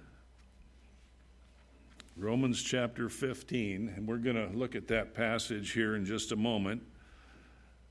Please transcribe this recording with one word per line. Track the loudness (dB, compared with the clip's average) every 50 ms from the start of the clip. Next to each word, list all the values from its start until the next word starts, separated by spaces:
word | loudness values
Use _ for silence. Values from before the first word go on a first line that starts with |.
| -20 -20 -20 -20 -20 -20 -20 -20 -20 -20 -20 -20 -20 -20 -20 -20 -20 -20 -20 -20 -20 -20 -20 -20 -20 -20 -20 -20 -20 -20 -20 -20 -20 -20 -20 -20 -20 -20 -20 -20 -20 -18 -10
Romans | -4 0 2 2 4 4 4 2 0
chapter | 0 0 2 2 2 0 0 -2 -2
fifteen, | -2 -2 -2 -2 -2 -2 -4 -6 -2 -2 0 0 0 0 -2 -2 -4 -4
and | -4 -4
we're | -2 -2
gonna | 0 2 2 2 2 0 0 -2
look | -2 -2 -2 -4
at | -4 -2 2
that | 2 2 0 0 -2
passage | 0 2 2 2 0 0 -2 -4 -4 -4 -2
here | 0 2 2 2 2
in | 0 0
just | 0 0 -2 -2 -2 0
a |
moment. | 2 2 2 2 2 2 0 -2 -4 -6 -12 -20 -20 -20 -20 -20 -20 -20 -20 -20 -20 -20 -20 -20 -20 -20 -20 -20 -20 -20 -14